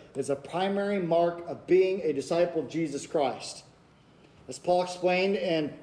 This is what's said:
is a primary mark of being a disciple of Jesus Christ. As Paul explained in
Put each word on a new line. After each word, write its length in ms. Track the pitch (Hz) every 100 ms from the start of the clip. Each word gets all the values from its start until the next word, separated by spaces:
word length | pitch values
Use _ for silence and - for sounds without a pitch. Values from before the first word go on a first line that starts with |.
| -
is 160 | - 135
a 60 | 139
primary 640 | - 170 196 202 202 202
mark 420 | 165 165 170 170 165
of 180 | 127 -
being 340 | 185 185 190
a 100 | 156
disciple 500 | 135 131 170 175 165
of 60 | 127
Jesus 360 | 156 160 139
Christ. 600 | - 165 135 107 - - - _ _ _ _ _ - - -
As 140 | -
Paul 240 | - 180
explained 500 | 180 180 180 180 190
in 400 | 196 190 160 147 -